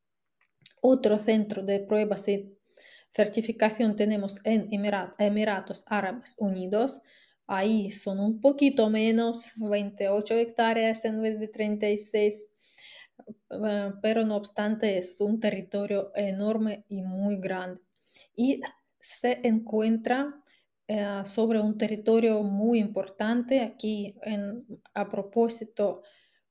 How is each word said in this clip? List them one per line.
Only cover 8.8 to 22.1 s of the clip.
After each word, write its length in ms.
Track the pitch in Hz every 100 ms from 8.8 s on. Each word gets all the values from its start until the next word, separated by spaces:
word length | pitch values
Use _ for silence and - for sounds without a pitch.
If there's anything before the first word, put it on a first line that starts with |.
| 214
menos, 600 | 214 220 226 233 233 - 226
veintiocho 800 | 214 208 202 202 196 208 214 226
hectáreas 720 | 233 233 226 226 226 226 226
en 160 | 220
vez 180 | 220 214
de 80 | 214
treinta 420 | 214 214 208 208
y 80 | 208
seis, 520 | 208 214 208 208 - _ _ - - - - _ - - -
eh, 400 | 190 214 208 202 196
pero 240 | 220 226 220
no 100 | 208
obstante 640 | 208 - 208 220 214 185
es 240 | 180 -
un 180 | 208 220
territorio 720 | 220 196 185 202 208 202 -
enorme 720 | 202 202 190 208 220 214 208 -
y 120 | 196
muy 340 | 185 185 202 196
grande. 420 | 185 185 180 180 _ _ _ - - -
Y 260 | 254 - - - _ _
se 380 | - - 247 247
encuentra, 920 | 240 220 226 220 220 226 233 254 285 285 _ _ _ _ -
eh, 340 | 214 202 196 196
sobre 340 | - 226 226
un 180 | 214 214
territorio 640 | 214 214 226